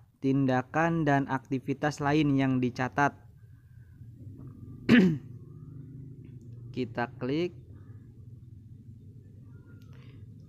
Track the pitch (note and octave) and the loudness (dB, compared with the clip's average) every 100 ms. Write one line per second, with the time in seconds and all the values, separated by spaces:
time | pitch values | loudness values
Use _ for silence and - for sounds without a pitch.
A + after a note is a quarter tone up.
0 | - _ C3+ C3+ C3+ B2+ B2 D3 E3 E3 | -20 _ 2 4 4 4 2 2 2 4
1 | D3 C#3 C#3 C3 - C3+ - C3+ D3+ D3 | 6 4 4 -2 -2 -2 -2 -2 -2 0
2 | C#3+ D3+ D3 C#3 C3+ C3 B2+ A2+ B2+ - | 4 4 6 6 4 4 2 0 -2 2
3 | C#3+ - - - - - - - - - | 2 2 -10 -20 -20 -20 -20 -20 -20 -18
4 | - - - - - - - - - A#3+ | -18 -16 -16 -14 -16 -16 -16 -6 6 8
5 | F#3 D3 - - - - - - - - | 8 4 -4 -14 -16 -16 -16 -14 -14 -14
6 | - - - - - - - - A#2+ A#2 | -14 -16 -16 -16 -16 -14 -10 -6 -4 -4
7 | A#2+ - B2+ D3 F3 - - - - - | -4 -4 -2 0 -2 -4 -16 -16 -16 -16
8 | - - - - - - - - - - | -18 -18 -18 -18 -18 -18 -18 -18 -18 -18
9 | - - - - - - - E5+ - - | -18 -18 -20 -20 -18 -20 -20 -20 -18 -18
10 | - - - - | -18 -18 -18 -18